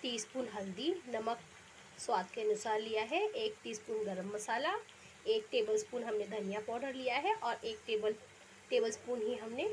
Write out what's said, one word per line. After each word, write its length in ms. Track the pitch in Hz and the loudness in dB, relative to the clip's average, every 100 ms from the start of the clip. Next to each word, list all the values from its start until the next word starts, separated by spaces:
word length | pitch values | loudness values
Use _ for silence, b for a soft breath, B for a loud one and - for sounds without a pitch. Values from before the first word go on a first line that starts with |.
टीस्पून 460 | 254 233 - 262 226 | -4 -4 -4 -4 -4
हल्दी, 400 | 202 196 185 294 370 254 | -4 -6 -2 -2 -2 -2
नमक 320 | 226 220 240 - - - - - - | -2 0 -2 -4 -18 -20 -20 -18 -8
स्वाद 320 | - 190 190 | 0 2 2
के 100 | - | 0
अनुसार 400 | 214 202 233 214 | 2 2 2 0
लिया 220 | 220 214 | 2 0
है, 180 | 226 320 | 2 2
एक 340 | 427 220 214 - | 2 2 -2 -2
टीस्पून 420 | 233 226 - 220 | -6 -8 -4 -2
गरम 280 | 196 185 190 | -2 -2 -4
मसाला, 400 | 208 226 233 302 427 - B B B - | -4 0 0 2 0 -4 B B B 2
एक 200 | 220 - | 2 4
टेबलस्पून 540 | 247 214 214 - 247 | 2 4 2 2 -4
हमने 220 | 226 214 196 | 0 0 0
धनिया 320 | 214 196 208 | -2 -2 -2
पाउडर 320 | 214 233 277 | -2 -2 -2
लिया 220 | 262 254 254 | -2 0 2
है 160 | 359 | 4
और 300 | 440 240 - | 2 2 0
एक 160 | 226 214 - | -2 -6 0
टेबल, 280 | 214 214 220 - - - - - | 2 2 0 -6 -20 -20 -20 2
टेबलस्पून 520 | - 226 220 233 247 | 4 4 0 -2 0
ही 120 | 214 226 | 0 0
हमने 320 | 226 240 415 | -2 -2 0